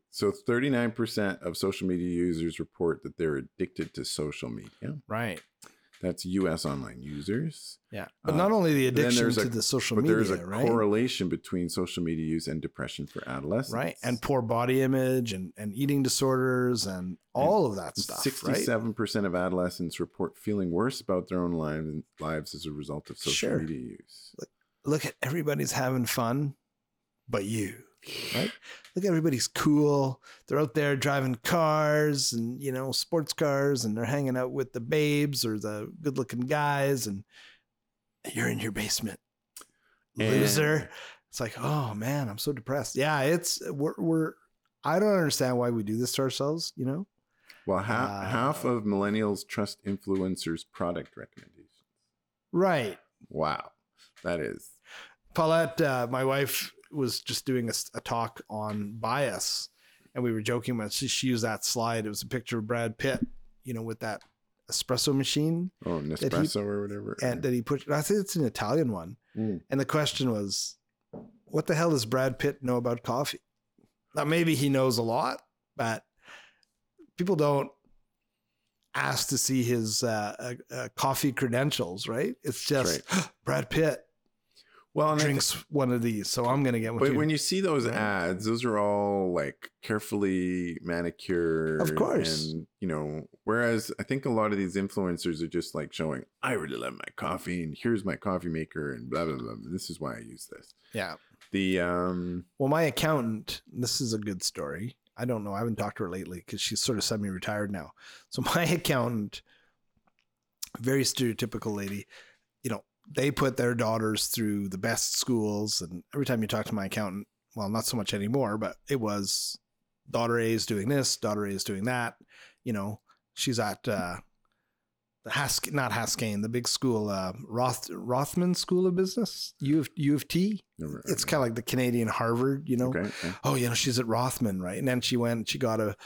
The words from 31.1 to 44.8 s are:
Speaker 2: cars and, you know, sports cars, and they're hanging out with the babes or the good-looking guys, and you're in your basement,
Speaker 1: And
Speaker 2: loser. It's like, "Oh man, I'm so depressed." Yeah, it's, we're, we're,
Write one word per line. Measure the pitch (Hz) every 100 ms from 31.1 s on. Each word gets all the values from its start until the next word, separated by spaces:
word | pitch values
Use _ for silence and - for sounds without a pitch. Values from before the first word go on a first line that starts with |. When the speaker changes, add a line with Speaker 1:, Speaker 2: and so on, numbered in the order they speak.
| 139 131 123
Speaker 2:
cars | - 175 160 151 151 151 151 143 123
and, | 117 113 127
you | 139
know, | 131 135
sports | 123 - 170 147
cars, | - 151 139 139 135 117
and | 107
they're |
hanging | 117 143 135 127
out | 127
with | 135 127
the | 127
babes | 117 151 147 147 147 135 117
or | 107
the | 107 107 107 -
good-looking | 147 131 165 117
guys, | 127 147 147 143 139 135 110
and | 98 - - - - _ _ _ _ _ _ -
you're | 113 120
in | 117
your | 107
basement, | 101 104 - 110 92 _ _ _ - - _ _ _ _ -
Speaker 1:
And | 113
Speaker 2:
loser. | 135 139 147 151 156 - - - - _
It's | -
like, | 117 -
"Oh | 135 151 123
man, | 107 113 147 123
I'm | 104
so | -
depressed." | 135 - 139 120 -
Yeah, | 143 151
it's, | 135 170 170 - 160
we're, | 147 151 -
we're, | 165 160 160 - _ _ _ _